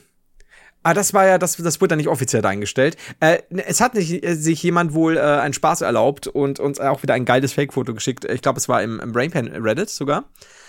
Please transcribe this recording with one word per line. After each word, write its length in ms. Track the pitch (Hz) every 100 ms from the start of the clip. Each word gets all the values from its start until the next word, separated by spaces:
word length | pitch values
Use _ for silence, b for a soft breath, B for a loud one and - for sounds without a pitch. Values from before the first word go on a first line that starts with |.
| - _ _ - b b b _
Ah, 100 | 165
das 200 | 170 202
war 120 | 196 190
ja, 120 | 180
das, 200 | 175 -
das 240 | 170 -
wurde 80 | 185
dann 80 | 156
nicht 100 | 156
offiziell 380 | 143 - 117 101
eingestellt. 500 | 98 101 - 139 165 B -
Äh, 200 | 160 175 -
ne, 160 | 180 -
es 160 | 170
hat 120 | 247 220
nicht, 280 | 165 175
äh, 120 | 170 165
sich 260 | 156 160
jemand 300 | 175 170 170
wohl, 240 | 151 165 160
äh, 40 |
einen 320 | 147 147 143
Spaß 280 | - 156 165
erlaubt 460 | - 113 120 143 -
und 320 | - 139 139
uns 180 | 143 139
auch 220 | 135 139
wieder 120 | 139 127
ein 100 | 123
geiles 260 | 127 135
Fake-Foto 420 | - 143 - 120
geschickt. 300 | 110 - 127 -
Ich 160 | 135
glaub, 140 | 143 127
es 140 | -
war 140 | 120
im, 160 | 110 110
im 100 | 120
Brainpan 360 | 117 147 170 113
Reddit 420 | 80 110 113 208
sogar. 400 | - 139 156 277 b b b